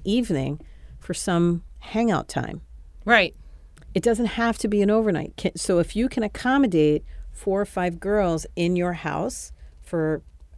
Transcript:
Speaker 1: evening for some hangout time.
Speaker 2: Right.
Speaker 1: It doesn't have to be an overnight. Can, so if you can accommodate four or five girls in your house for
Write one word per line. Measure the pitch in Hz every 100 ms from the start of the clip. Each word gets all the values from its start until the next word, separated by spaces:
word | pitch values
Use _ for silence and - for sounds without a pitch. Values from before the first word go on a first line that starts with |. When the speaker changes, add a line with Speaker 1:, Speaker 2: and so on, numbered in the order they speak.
| 190
Speaker 1:
evening | 226 226 147 135 151 - - - -
for | -
some | 175 - 170 175 175 - -
hangout | - 214 233 170 -
time. | - 110 - - - - -
Speaker 2:
Right. | 202 226 180 - - - - - -
Speaker 1:
It | 185
doesn't | 233 220 226
have | - 233 226
to | 214
be | 208
an | 202
overnight. | 220 214 156 - -
Can, | 185 -
so | - 175
if | 165 208
you | 254
can | -
accommodate | 214 - 247 277 262 170 151 151 - - -
four | - - 190
or |
five | 202 190 180 170
girls | 196 208 185 165 - -
in | 170 180
your | 175
house | 170 156 151 220 - - - - -
for | - 170 156 147 - - -